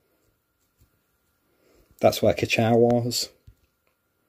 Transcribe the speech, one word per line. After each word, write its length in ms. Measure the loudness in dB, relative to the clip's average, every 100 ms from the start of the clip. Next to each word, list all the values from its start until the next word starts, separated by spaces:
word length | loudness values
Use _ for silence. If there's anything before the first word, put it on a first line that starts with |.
| _ _ _ _ _ _ _ _ _ _ _ _ _ _ _ _ _ _ _ -2
That's 200 | 0 2
where 120 | -2
Ka-Chow 400 | 0 -2 -2 2
was. 540 | 2 2 2 -2 -6 -10 _ -20 _ _ _ _ _ _ _